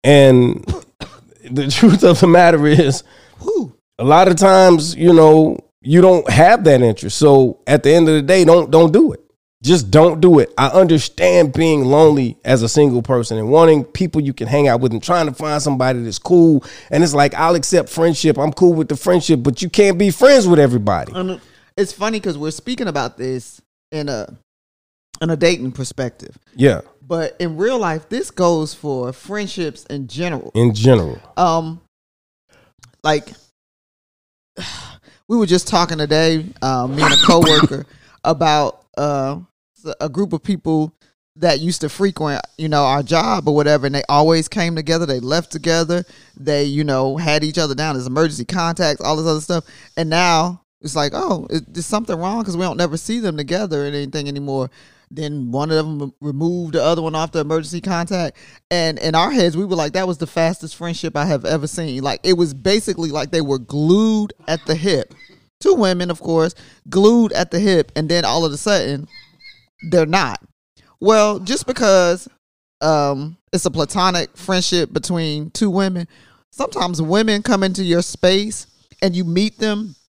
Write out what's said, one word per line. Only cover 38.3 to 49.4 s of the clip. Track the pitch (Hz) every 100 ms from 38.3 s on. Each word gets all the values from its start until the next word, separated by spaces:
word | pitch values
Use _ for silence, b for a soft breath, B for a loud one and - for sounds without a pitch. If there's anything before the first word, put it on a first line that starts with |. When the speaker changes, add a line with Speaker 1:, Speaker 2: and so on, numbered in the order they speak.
| 156 160 151 143 - _ -
Speaker 2:
uh, | 147 143 135 151 180 _ _ _ 160 -
a | 151
group | 135 196
of | 156
people | - 185 160 160 156 _ _ _ _ _
that | 170 143
used | 165 175
to | 151
frequent, | - 196 - 156 139 - -
you | 156
know, | 147
our | 135 139
job | 131 165 226 190 143
or | 147
whatever, | 147 151 135
and | 139
they | -
always | 143 156 165 156
came | - 170 165
together, | 151 165 170
they | 127
left | 123 160 160
together, | 160 151 165 165 175 175 b b _
they, | 143 143 147
you | 143
know, | 151 131 135 143
had | 160 151
each | 151 160
other | 156 135
down | 156 135
as | 123
emergency | 135 165 147
contacts, | 120 180 165 170 165 147
all | - 156
this | 160
other |
stuff. | 156